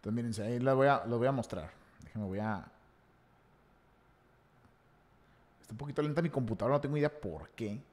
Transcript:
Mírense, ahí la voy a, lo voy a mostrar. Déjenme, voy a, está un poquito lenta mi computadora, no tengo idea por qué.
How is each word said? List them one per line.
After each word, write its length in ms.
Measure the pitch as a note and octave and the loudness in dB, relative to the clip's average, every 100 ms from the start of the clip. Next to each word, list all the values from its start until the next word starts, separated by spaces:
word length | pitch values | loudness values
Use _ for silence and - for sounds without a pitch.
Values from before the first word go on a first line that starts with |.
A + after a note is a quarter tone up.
| G2+ | -2
Mírense, 300 | A#2 A#2 G#2+ | -2 -2 -4
ahí 160 | G#2+ A#2+ | -2 0
la 160 | B2+ | 4
voy 140 | C3 C#3 | 6 6
a, 160 | C3+ G2 | 4 2
lo 120 | A#2+ | 2
voy 80 | B2 | 2
a 60 | |
mostrar. 380 | C3+ A2 F2+ D#2 - - - | 2 -2 -6 -10 -16 -20 -20
Déjenme, 240 | - G#2+ G2+ | -12 -6 -4
voy 120 | G2 | -2
a, 260 | G#2+ G#2 - - - _ _ _ _ _ _ _ _ _ _ _ _ _ _ _ _ _ - _ _ _ _ _ _ - _ _ | -2 -4 -8 -20 -20 _ _ _ _ _ _ _ _ _ _ _ _ _ _ _ _ _ -20 _ _ _ _ _ _ -20 _ _
está 120 | - | -16
un 60 | A2 | -10
poquito 240 | C#3+ C#3 | -6 -2
lenta 200 | D3+ D3 | 0 2
mi 80 | E3 | 0
computadora, 460 | C#3 A#2 G#2 A#2 C#3+ | 0 -2 0 2 2
no 40 | |
tengo 160 | C#3+ D3 | 2 2
idea 140 | D3 | 0
por 380 | - G2+ D#2+ E2 | 0 -10 -8 -12
qué. 300 | - A2 G#2+ C#3+ | -8 -8 -8 -12